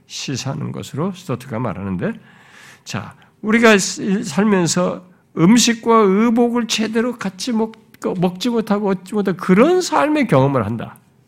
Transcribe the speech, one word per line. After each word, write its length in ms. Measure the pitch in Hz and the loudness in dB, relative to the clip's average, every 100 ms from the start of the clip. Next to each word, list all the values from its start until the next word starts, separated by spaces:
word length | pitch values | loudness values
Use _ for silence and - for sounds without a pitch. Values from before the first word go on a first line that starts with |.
| - | -18
시사하는 680 | - - 127 127 151 120 | -12 -8 -8 -6 -8 -8
것으로 400 | - - 131 185 | -10 -10 -6 -6
스토트가 460 | 180 - 120 - 110 | -6 -8 -8 -6 -6
말하는데, 540 | 123 92 98 92 170 226 - - - - - - - | -6 -6 -6 -4 -4 -8 -14 -20 -20 -20 -20 -20 -12
자, 300 | 101 104 - _ _ | -10 -10 -18 _ _
우리가 360 | 214 226 226 202 | -2 4 6 4
스-, 460 | - - 240 196 | 0 -6 -2 -2
살면서 840 | 226 160 214 190 160 180 185 - - _ _ 143 | -2 0 2 2 2 0 -2 -4 -12 _ _ 2
음식과 580 | 170 240 233 226 233 226 | 4 6 4 0 2 4
의복을 720 | 202 196 233 226 240 240 226 | 4 4 2 2 2 0 -4
제대로 500 | - 220 226 247 240 | -4 -2 -2 -2 -4
갖지 340 | 190 - - | -8 -8 -4
못-, 220 | 220 220 - _ - 220 185 | -2 -2 -6 _ -10 -6 -2
먹지 300 | 180 180 247 | -2 -2 -4
못하고 400 | 233 220 208 202 | -2 -2 -2 0
얻지 240 | 190 - | -4 -4
못하고 240 | 214 196 170 | -4 -2 -2
그런 440 | - 185 294 370 | 2 4 4 4
삶의 460 | 330 320 285 302 247 | 2 0 2 2 2
경험을 380 | 139 135 135 104 | 4 4 0 -2
한다. 320 | 113 127 - _ _ | -6 -10 -16 _ _